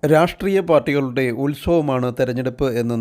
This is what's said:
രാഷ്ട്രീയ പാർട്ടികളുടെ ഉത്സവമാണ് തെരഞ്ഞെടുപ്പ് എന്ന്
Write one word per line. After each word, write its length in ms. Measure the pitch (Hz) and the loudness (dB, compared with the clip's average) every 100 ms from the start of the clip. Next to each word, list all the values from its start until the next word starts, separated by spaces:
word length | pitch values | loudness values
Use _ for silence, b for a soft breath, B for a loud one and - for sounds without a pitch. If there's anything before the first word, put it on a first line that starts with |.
| - | 4
രാഷ്ട്രീയ 480 | 156 170 - 196 190 | 4 2 0 -2 0
പാർട്ടികളുടെ 680 | 175 156 - 143 135 123 127 | 2 2 2 -2 -2 -2 -2
ഉത്സവമാണ് 800 | 117 139 143 - 170 147 131 123 120 | -2 -4 -4 0 0 2 0 -2 -2
തെരഞ്ഞെടുപ്പ് 580 | 131 123 127 123 139 120 | -2 0 -4 -2 -2 0
എന്ന് 160 | 117 117 | -2 -2